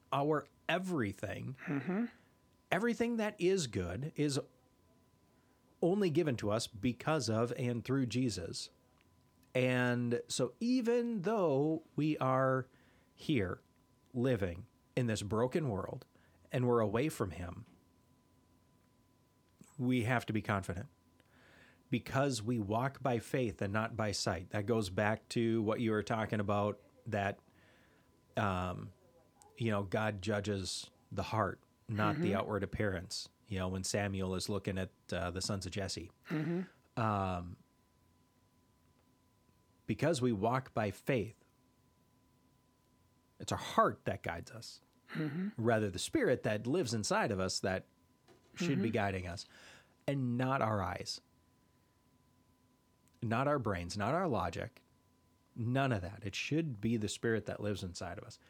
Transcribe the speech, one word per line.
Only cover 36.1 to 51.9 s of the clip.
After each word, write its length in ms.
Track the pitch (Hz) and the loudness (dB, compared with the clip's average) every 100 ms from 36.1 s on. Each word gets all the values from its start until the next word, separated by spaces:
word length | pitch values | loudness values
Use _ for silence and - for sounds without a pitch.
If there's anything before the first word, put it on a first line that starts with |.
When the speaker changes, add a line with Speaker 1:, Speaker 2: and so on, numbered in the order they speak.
| - - | -14 -6
Speaker 2:
Mm-hmm. 680 | 156 156 170 180 - _ - | -4 -2 -2 -6 -12 _ -2
Speaker 1:
Um, 560 | 110 101 95 90 90 90 _ _ _ _ _ _ _ _ _ _ _ _ _ _ _ _ _ _ _ _ _ _ - | 0 2 0 -2 -6 -12 _ _ _ _ _ _ _ _ _ _ _ _ _ _ _ _ _ _ _ _ _ _ -6
because 340 | 113 143 156 | 0 0 2
we 120 | 123 | 2
walk 420 | 107 110 127 131 | 2 2 0 -2
by 160 | - 107 | -2 -2
faith, 460 | - - 135 113 - _ _ _ _ _ _ _ _ _ _ _ _ _ _ _ _ _ _ _ - | -2 0 0 0 -8 _ _ _ _ _ _ _ _ _ _ _ _ _ _ _ _ _ _ _ -10
it's 140 | - | -4
our 60 | 98 | -2
heart 420 | - - 208 104 | 0 4 4 2
that 180 | - 92 | -4 -4
guides 280 | - 85 - | -4 -6 -8
us, 300 | 113 - - _ _ - 160 | -14 -14 -18 _ _ -10 -6
Speaker 2:
Mm-hmm. 320 | 156 151 196 - | -4 -4 -4 0
Speaker 1:
rather 320 | 113 113 104 | 2 4 2
the 120 | 92 | -2
Spirit 420 | - 330 214 123 | -2 2 4 2
that 240 | 120 107 113 | 2 -2 0
lives 260 | 165 135 | 0 0
inside 380 | 113 101 208 190 | 0 0 2 2
of 80 | 95 | 0
us 220 | 92 - | 0 0
that 240 | 101 92 - _ _ _ - - _ - | 0 -2 -4 _ _ _ -20 -20 _ -4
should 260 | 175 143 | 0 2
be 60 | 202 | 2
Speaker 2:
Mm-hmm. 60 | |
Speaker 1:
guiding 340 | 113 101 95 90 | 2 0 -2 -6
us, 180 | 85 - - - - - _ - | -8 -12 -18 -20 -20 -20 _ -4
and 280 | 143 127 120 | -2 0 0
not 240 | 127 135 | 0 2
our 220 | 110 107 | 2 0
eyes, 380 | 90 92 - - - _ _ _ _ _ _ | 0 -4 -6 -10 -12 _ _ _ _ _ _